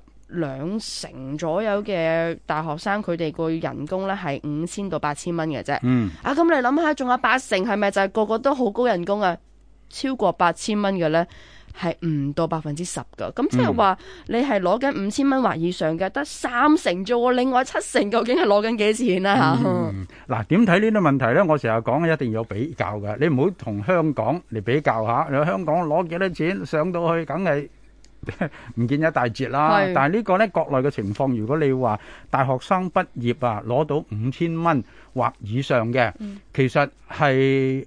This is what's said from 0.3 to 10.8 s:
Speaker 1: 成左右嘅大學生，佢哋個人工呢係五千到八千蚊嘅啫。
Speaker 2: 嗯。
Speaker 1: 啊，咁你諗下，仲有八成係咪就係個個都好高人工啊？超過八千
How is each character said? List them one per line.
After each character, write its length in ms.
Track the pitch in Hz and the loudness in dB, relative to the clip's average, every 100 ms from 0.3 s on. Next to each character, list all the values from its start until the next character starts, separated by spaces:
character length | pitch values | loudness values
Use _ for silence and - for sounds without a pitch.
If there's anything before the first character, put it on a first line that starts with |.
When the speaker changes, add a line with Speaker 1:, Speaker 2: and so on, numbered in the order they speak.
| 175 147 135 156 214 | -6 -6 -4 -6 -6
Speaker 1:
成 580 | - - - 127 131 151 | -8 -10 -12 -12 -10 -6
左 220 | 165 175 | -2 -2
右 200 | 220 202 | 0 -2
嘅 560 | 208 185 160 165 165 165 - | -2 -2 0 0 -2 -4 -4
大 160 | 156 | -4
學 140 | 160 151 | -4 -4
生， 260 | 208 208 | -2 -2
佢 140 | 208 170 | -2 -4
哋 160 | 160 | -4
個 180 | - 160 | -4 -2
人 360 | 165 156 123 147 | -2 -4 -6 -6
工 200 | 185 196 | -4 -4
呢 100 | 190 | -4
係 180 | 175 139 147 | -4 -6 -4
五 180 | 147 | -6
千 240 | 170 - 196 | -6 -6 -6
到 100 | 156 | -4
八 140 | 151 | -4
千 220 | 147 180 | -4 -6
蚊 140 | 170 160 | -4 -4
嘅 140 | 135 | -4
啫。 160 | 113 143 | -4 -2
Speaker 2:
嗯。 280 | 123 127 101 78 | 2 2 0 -4
Speaker 1:
啊， 100 | - | -2
咁 100 | 285 | 2
你 60 | 339 302 247 | 4 4 2
諗 160 | 285 | 2
下， 120 | 320 | 2
仲 140 | 302 254 | 0 0
有 60 | 247 | 0
八 200 | 240 262 | 2 0
成 200 | - 214 | 0 -2
係 120 | 240 208 | 0 0
咪 140 | 202 | 0
就 100 | 196 | 2
係 60 | 196 | 0
個 160 | 220 214 | 0 0
個 120 | 220 | 0
都 160 | 277 | 0
好 160 | 277 240 | 0 0
高 160 | 208 247 | 0 0
人 180 | 185 | 0
工 160 | 175 202 | 0 0
啊？ 160 | 190 170 - - - - - | 0 -2 -8 -20 -20 -20 -20
超 260 | - 262 | -8 -6
過 160 | 254 190 | 0 0
八 200 | - 175 | 2 2
千 280 | 165 - 208 | 0 -2 0